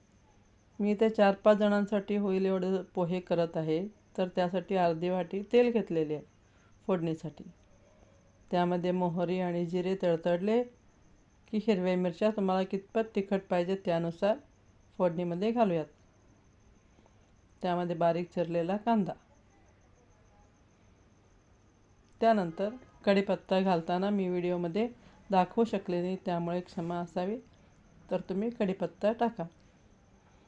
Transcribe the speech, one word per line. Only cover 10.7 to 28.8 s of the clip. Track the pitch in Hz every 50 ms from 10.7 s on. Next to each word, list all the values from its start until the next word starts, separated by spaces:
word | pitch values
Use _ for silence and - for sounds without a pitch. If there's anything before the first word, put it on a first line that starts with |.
| - _ _ - _ _ - - - _ _ _ _ _ _ -
की | 220 208 -
हिरव्या | 226 208 180 180 185 185
मिरच्या, | 180 180 175 170 - 214 220
तुम्हाला | 214 214 196 190 185 190
कितपत | 190 190 202 190 - - - 220 220 220 -
तिखट | 202 196 - 202 196 196 -
पाहिजे | 190 180 175 180 196 190 -
त्यानुसार | 185 165 165 170 170 165 - 196 202 247 294 - _ _ _ _ - _ - _ _ - -
फोडणीमध्ये | 185 175 165 170 180 175 170 180 208 233
घालूयात. | 226 240 220 190 170 160 151 - - _ - - _ _ _ - _ _ _ _ _ _ _ - - _ _ _ _ - _ - _ _ _ _ _ _ _ _ _ _
त्यामध्ये | - 180 175 180 175 170 175
बारीक | 165 175 170 165 175 175 -
चिरलेला | - 180 170 170 170 170 165 175 196
कांदा. | 208 - 233 233 214 175 160 - - _ _ - - _ _ _ _ - - _ _ - - _ _ _ - - - - - - - - - _ _ _ _ _ _ - - - _ _ _ _ _ _ _ _ - _ _ _ _ _ _ _ _ _ _ - - _ _ _ -
त्यानंतर | 226 226 220 208 175 165 165 - 196 214 254 - - - - - -
कढीपत्ता | 208 196 202 196 202 185 - - - 190 190
घालताना | 190 190 180 165 165 - 180 180 196 208
मी | 208 196 185 180
व्हिडिओमध्ये | 180 180 175 175 180 175 175 165 165 208 240 247 - - - - - - - -
दाखवू | 196 185 180 - - 233 233
शकले | 220 208 190 - 190 175 175
नाही, | 175 180 190
त्यामुळे | 185 - 190 175 170 170 170 175 180
क्षमा | 180 - - 185 165 170 175
असावी, | 175 175 170 - 180 180 196 226 262 - - - - - - - - - - - - - -
तर | 185 185
तुम्ही | - - 185 196 214 240
कढीपत्ता | 233 - 208 190 190 -